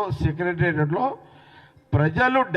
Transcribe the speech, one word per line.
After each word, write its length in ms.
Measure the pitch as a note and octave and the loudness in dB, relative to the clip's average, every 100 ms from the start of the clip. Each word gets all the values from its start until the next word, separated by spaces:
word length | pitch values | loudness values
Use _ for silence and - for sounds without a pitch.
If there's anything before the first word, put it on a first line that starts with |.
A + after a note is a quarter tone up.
| G3 D#3+ | -2 -2
సెక్రటేరియట్లో 840 | F3 D3+ F3+ E3+ F3 D#3 D3+ F#3 C4 - - - - - - _ - C#3+ | -2 -2 -4 0 0 0 0 0 -2 -4 -16 -20 -20 -20 -20 _ -2 0
ప్రజలు 440 | D#3 E3 B3+ C4 G#3+ | 2 2 2 2 2